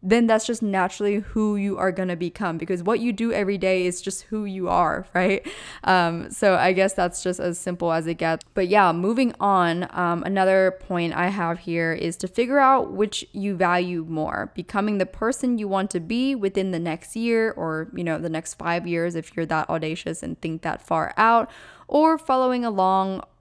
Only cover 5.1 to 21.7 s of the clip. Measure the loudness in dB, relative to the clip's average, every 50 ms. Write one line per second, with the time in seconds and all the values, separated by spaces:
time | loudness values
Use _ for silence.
5.1 | 0 2 2 2 2 0 -2 -8 -14 -14 -16 -16 -18 -8 0 2 4 4 4 2
6.1 | 0 -4 -6 -8 -6 2 4 4 4 6 4 4 4 4 2 2 2 0 -2 -2
7.1 | -2 -4 -4 -4 -4 -2 -2 -4 -4 -4 -6 -6 -6 -2 0 0 0 0 0 -2
8.1 | -4 -2 0 0 0 -2 -4 _ _ -2 0 4 4 6 6 6 4 2 0 0
9.1 | 2 2 2 0 0 0 0 2 4 4 4 2 2 -2 -4 -6 -4 -2 0 0
10.1 | 0 -2 -2 -2 2 2 4 6 6 6 4 4 2 -2 -8 -4 -2 0 0 0
11.1 | 0 0 0 0 0 0 -2 -2 -2 -4 -4 -4 -2 -2 0 0 -2 -2 -4 -6
12.1 | -6 -4 -8 -6 -2 -2 0 2 4 4 6 6 6 4 2 -2 -2 -2 -2 -2
13.1 | -2 -8 -10 -10 _ -6 -4 -4 0 0 2 2 2 2 0 0 -2 -4 -4 -4
14.1 | -4 -4 -4 -2 -4 -4 -6 -6 _ -10 -12 -4 -4 -2 -2 0 0 0 -2 -2
15.1 | -2 -4 -2 -2 -2 -2 -2 -2 -2 -2 -2 -2 -2 -2 -2 -2 -4 -6 -6 -4
16.1 | -2 -2 0 0 -2 0 -2 -2 0 0 -2 -2 -2 -2 -4 -4 -6 -6 -8 -12
17.1 | -8 -4 -2 0 2 2 2 0 -2 -4 -4 -4 -4 -4 -6 -8 -8 -6 -4 -2
18.1 | -2 -2 -4 -4 -4 -4 -6 -8 -12 _ -4 -2 -2 -2 -2 -2 -2 0 0 -2
19.1 | -2 -4 -8 -8 -6 -6 -4 -2 0 -2 0 0 -2 -4 -2 -4 -6 -6 -6 -8
20.1 | -8 -8 -8 -12 -12 -8 -6 -6 -6 -4 -6 -6 -8 -8 -4 -2 -2 0 0 -2
21.1 | 0 2 4 6 6 4 2 0 -8 -20 -20 -20